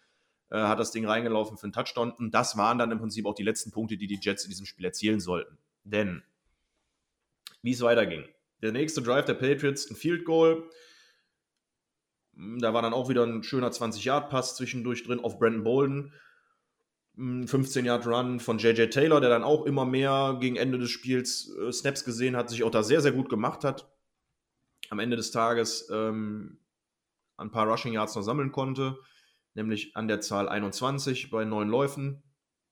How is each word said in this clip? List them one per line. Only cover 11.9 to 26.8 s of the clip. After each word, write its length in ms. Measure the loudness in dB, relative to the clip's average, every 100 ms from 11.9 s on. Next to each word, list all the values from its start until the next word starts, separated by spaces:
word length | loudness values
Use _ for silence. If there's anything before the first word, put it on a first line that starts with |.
| _ _ _ _
Da 400 | -18 -12 -2 0
war 80 | 2
dann 100 | 0
auch 160 | 0 0
wieder 160 | 2
ein 180 | 2 0
schöner 300 | -4 -2 -2
zwanzig 320 | -2 -4 -2
Yard 240 | 0 0 0
Pass 260 | -2 -2
zwischendurch 480 | -4 -6 -4 -4 -4
drin 180 | -2 -2
auf 180 | -2 2
Brandon 260 | 2 4
Bolden. 480 | 2 2 2 0 -6 -14 -20 _ _ _ _ _ _ _ _ -10
Ein 320 | -6 -6 -2
fünfzehn 360 | 0 0 0
Yard 220 | 0 0 2
Run 320 | 0 0 -2
von 200 | -2 2
J 200 | 4 6
J 100 | 4
Taylor, 280 | 4 6 6
der 80 | 6
dann 140 | 6
auch 240 | 6 4 4
immer 180 | 0
mehr 540 | 2 2 2 2 2 0
gegen 140 | 0
Ende 240 | 0 0 0
des 140 | -2
Spiels, 600 | -4 -2 0 0 -4 -8 -6
äh, 160 | -6
Snaps 320 | -2 -2 -4
gesehen 320 | -4 -2 0 0
hat, 120 | -2
sich 140 | 0
auch 80 | 0
da 140 | 2
sehr, 160 | 4 6
sehr 100 | 6
gut 180 | 2 0
gemacht 360 | 0 -2 -2
hat. 260 | -4 -4 -10 _ _ _ _ _ _ _ _ _ -10
Am 120 | -6
Ende 160 | -2 -2
des 160 | -2
Tages, 580 | 0 2 2 0 -4 -6
ähm, 680 | -4 -2 -2 -6 -8 -12 -18 _ _